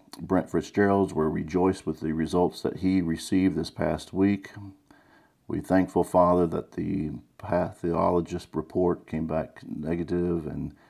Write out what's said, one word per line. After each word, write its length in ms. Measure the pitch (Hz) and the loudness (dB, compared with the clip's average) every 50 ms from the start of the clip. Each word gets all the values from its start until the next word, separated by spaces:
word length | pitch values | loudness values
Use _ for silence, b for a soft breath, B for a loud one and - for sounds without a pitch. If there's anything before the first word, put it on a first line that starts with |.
| b b - - | b b -16 -14
Brent 300 | 82 90 95 87 - - | -4 0 0 0 0 0
Fitzgerald's. 640 | - - - - - 101 101 98 98 98 95 87 85 | -2 -2 -2 -2 0 2 4 4 4 4 2 2 0
We're 140 | 78 78 78 | 0 0 0
rejoiced 580 | 78 - 80 78 85 90 90 95 92 - - 80 | 0 -2 -4 -2 0 2 4 4 2 0 -4 -6
with 140 | 78 - | -6 -4
the 120 | 76 80 78 | -4 -4 -2
results 480 | 80 80 78 - 90 90 82 - - | -2 -2 0 2 2 2 2 0 -2
that 160 | - - - - | -6 -6 -4 -2
he 240 | 95 92 95 95 | 0 2 2 2
received 540 | 85 82 80 78 - - 101 95 95 92 80 | 2 0 -2 -4 -2 0 2 4 4 2 2
this 160 | 80 80 - | 0 -4 -6
past 420 | - - 82 82 80 - - - - | -4 -2 -2 -2 -2 -4 -6 -8 0
week. 380 | 92 98 101 101 98 - - - 104 101 98 - _ _ b b b b b b b b b b b _ - | 2 2 2 2 0 -4 -12 -18 -16 -18 -18 -20 _ _ b b b b b b b b b b b _ -8
We're 160 | - 80 73 | -6 -6 -2
thankful, 400 | - 90 92 92 - - 90 85 | 2 2 2 2 2 2 0 0
Father, 420 | - - 90 87 87 90 90 87 | 4 4 4 6 6 6 4 2
that 280 | 82 80 - - - - | 2 0 -4 -8 -8 -8
the 400 | - 87 87 82 - 78 76 73 - - _ _ _ | -8 -6 -4 -4 -4 -4 -6 -8 -10 -14 _ _ _
pathologist 1120 | - - 87 90 85 - - - - 85 82 82 90 92 90 87 82 - 87 87 - - - | -6 -2 0 0 0 -2 -6 -6 -4 -2 0 2 2 2 2 2 0 -2 -6 -10 -10 -6 -6
report 540 | 78 76 - - 90 90 87 85 - - - | -6 -6 -4 -2 0 2 2 0 -2 -6 -8
came 180 | 80 78 80 | -6 -6 -4
back 360 | 78 80 80 76 - - - - | -2 -2 -4 -4 -6 -12 -18 -14
negative 800 | - - - 73 78 85 85 82 76 87 87 87 87 87 82 76 | -12 -10 -8 -4 -4 -4 -4 -2 -2 -2 -2 0 0 -2 -2 -4
and 300 | 76 76 73 73 71 - b b | -6 -8 -8 -8 -10 -10 b b